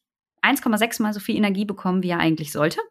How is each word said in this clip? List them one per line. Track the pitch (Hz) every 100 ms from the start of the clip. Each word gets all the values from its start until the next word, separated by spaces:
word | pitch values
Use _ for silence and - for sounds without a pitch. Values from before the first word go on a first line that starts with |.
| _ _ _ -
eins | 214 262
Komma | 254 208
sechs | 240 -
Mal | 214
so | 202
viel | - 214
Energie | 208 196
bekommen, | 208 196 185 185
wie | 180
er | 170
eigentlich | 160 160 147
sollte. | - 156 - 466